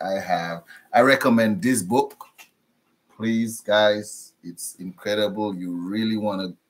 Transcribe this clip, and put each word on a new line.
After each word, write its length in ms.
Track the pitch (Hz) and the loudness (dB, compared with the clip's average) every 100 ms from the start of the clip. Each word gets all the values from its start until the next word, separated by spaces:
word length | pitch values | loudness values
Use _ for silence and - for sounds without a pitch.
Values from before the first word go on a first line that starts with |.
I 140 | 90 | -6
have, 500 | 98 92 87 82 85 - - _ | -6 -2 -4 -4 -10 -14 -20 _
I 100 | 113 | 4
recommend 600 | 127 135 135 117 113 101 | 6 6 4 4 4 2
this 200 | 110 123 | 2 0
book. 420 | 90 123 - - - - - _ _ _ _ _ _ | 2 0 0 -6 -20 -20 -20 _ _ _ _ _ _
Please, 460 | - 110 113 113 110 | -6 -2 0 -2 -6
guys, 720 | - 104 107 104 104 - - _ | 0 4 4 2 -4 -14 -20 _
it's 340 | 87 85 - - | -18 -14 -14 -12
incredible. 760 | 92 - 107 107 107 98 107 | -14 -10 -4 -2 -2 -2 -4
You 220 | 92 90 87 | -4 -6 -6
really 400 | 87 104 110 110 | -6 -4 -2 0
wanna 380 | 104 95 92 87 _ | -2 -2 -6 -10 _